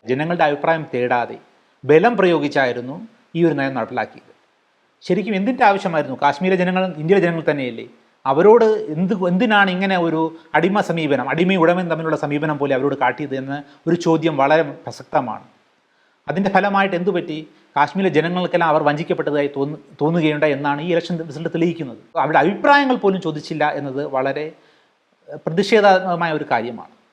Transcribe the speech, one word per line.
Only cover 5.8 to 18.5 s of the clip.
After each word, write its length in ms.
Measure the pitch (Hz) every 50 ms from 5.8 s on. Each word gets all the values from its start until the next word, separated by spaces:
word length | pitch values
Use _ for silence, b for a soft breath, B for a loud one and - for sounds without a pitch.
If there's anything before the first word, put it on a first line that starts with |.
| 196 190 165 156 143 131 131 120
കാശ്മീരിലെ 360 | 143 143 139 - 185 185 190 175
ജനങ്ങൾ 200 | 180 180 180 185 190 185 160 156
ഇന്ത്യയിലെ 200 | 151 160 202 196 175
ജനങ്ങൾ 200 | 175 170 165 151 160
തന്നെയല്ലേ? 360 | 147 143 131 123 113 113 113 - - b b b b b _ 135
അവരോട് 340 | 139 147 180 208 220 233 220 220 214 214 - - 156
എന്ത്, 180 | 151 185 180 226 185 185 180
എന്തിനാണ് 380 | 175 185 247 233 214 202 196 190 180
ഇങ്ങനെ 220 | 185 196 196 190 180 165
ഒരു 140 | 170 156 160 160 160 160 B B B - 151
അടിമ 220 | 160 170 190 208 190 -
സമീപനം, 380 | 165 165 160 147 139 127 123 131
അടിമയും 280 | 143 156 185 180 196 185 160
ഉടമയും 240 | 165 175 185 185 170
തമ്മിലുള്ള 260 | 165 156 165 160 156 143 -
സമീപനം 320 | 147 143 147 151 156 151 143
പോലെ 120 | 143 139 135
അവരോട് 200 | 127 135 143 139 135
കാട്ടിയത് 320 | 131 127 127 - 151 135 131 135
എന്ന 160 | 131 135 139 147 143 B B B B 165
ഒരു 80 | 170 175 175
ചോദ്യം 280 | 170 160 160 151 165 151 139
വളരെ 240 | 139 139 151 160 160 147 131 - -
പ്രസക്തമാണ്. 640 | - 131 - 135 _ - 151 131 117 107 101 - _ _ _ _ _ _ _ _ _ _ _ _ _ _ _ _ -
അതിൻ്റെ 200 | 147 185 196 190 190
ഫലമായിട്ട് 400 | 190 190 202 196 196 196 190 175 170
എന്തു 120 | 180 202 180
പറ്റി? 220 | 175 - - 151 156 156 - b b b b _
കാശ്മീരിലെ 360 | 139 147 143 - 190 196 185 147
ജനങ്ങൾക്കെല്ലാം 540 | 151 156 170 175 180 180 175